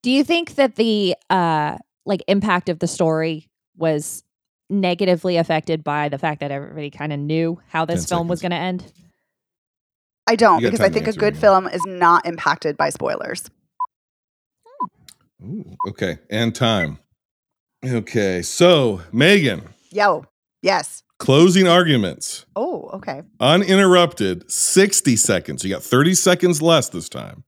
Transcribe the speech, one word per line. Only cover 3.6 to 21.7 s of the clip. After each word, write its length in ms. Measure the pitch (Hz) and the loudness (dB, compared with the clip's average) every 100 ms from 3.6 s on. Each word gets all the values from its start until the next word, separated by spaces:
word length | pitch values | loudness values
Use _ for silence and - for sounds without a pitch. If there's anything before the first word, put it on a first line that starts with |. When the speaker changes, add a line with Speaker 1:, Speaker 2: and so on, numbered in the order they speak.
| _ _ | _ _
Speaker 1:
was 440 | 160 151 147 - _ _ _ _ _ | -2 -2 -6 -14 _ _ _ _ _
negatively 720 | 202 185 175 190 175 185 170 | -2 0 0 0 0 0 -2
affected 460 | 165 160 156 160 | 0 -2 -2 -4
by 260 | 151 147 147 | -2 -4 -4
the 80 | 143 | -4
fact 220 | 160 147 | -6 -6
that 100 | 143 | -8
everybody 400 | 139 143 156 143 | -8 -10 -12 -12
kinda 260 | - 151 143 | -8 -6 -4
knew 460 | 147 160 165 170 _ | -2 -2 -2 -4 _
how 180 | 160 165 | -4 -2
this 180 | 170 | -4
Speaker 2:
Ten 140 | 165 175 | -2 -4
Speaker 1:
film 100 | 170 | -2
was 120 | 175 | -4
Speaker 2:
seconds. 160 | 180 170 | -4 -4
Speaker 1:
gonna 100 | 180 | -4
end? 280 | 180 - _ _ _ _ _ _ _ _ _ _ _ _ _ - | -6 -10 _ _ _ _ _ _ _ _ _ _ _ _ _ -2
Speaker 3:
I 100 | 226 | 4
don't, 240 | 220 170 | 6 6
Speaker 2:
You 40 | |
got 80 | 123 | 2
Speaker 3:
because 80 | 220 | 2
I 40 | 190 | 2
Speaker 2:
time 40 | |
to 40 | 160 | 0
Speaker 3:
think 100 | - | -4
a 40 | |
Speaker 2:
answer, 100 | 208 | -2
Speaker 3:
good 140 | 214 208 | -2 2
Speaker 2:
Megan. 60 | |
Speaker 3:
film 260 | 214 190 190 | 4 4 0
is 180 | 180 196 | -8 -8
not 400 | 180 170 175 175 | 2 4 4 2
impacted 500 | 165 - 156 156 147 | -4 -4 -2 -4 -2
by 140 | 147 | -4
spoilers. 540 | - - - - - - _ _ _ 988 _ _ _ _ _ _ _ 453 554 - _ - _ _ _ | -4 -6 -6 -8 -12 -14 _ _ _ -12 _ _ _ _ _ _ _ _ -14 -14 _ -20 _ _ _
Speaker 2:
Ooh, 320 | 101 208 87 92 98 | -14 -14 -14 -12 -12
okay. 280 | - 95 80 _ | -6 -8 -8 _
And 240 | 110 113 117 | -4 -4 -2
time. 440 | 120 107 78 73 _ _ _ _ _ _ _ _ 127 | -2 0 -4 -8 _ _ _ _ _ _ _ _ -6
Okay. 560 | 117 101 117 98 90 | -6 -4 -2 -2 -2
So, 600 | 85 - 170 165 123 95 85 | -6 2 4 4 2 -4 -6
Megan. 500 | 110 160 202 139 85 - _ _ | 2 4 4 2 -4 -10 _ _
Speaker 3:
Yo. 340 | 190 202 156 - _ _ _ | -2 0 0 -8 _ _ _
Yes. 420 | 180 185 - - _ _ | -2 -2 -4 -16 _ _
Speaker 2:
Closing 480 | - 135 180 185 | 2 6 6 6
arguments. 800 | 185 | 4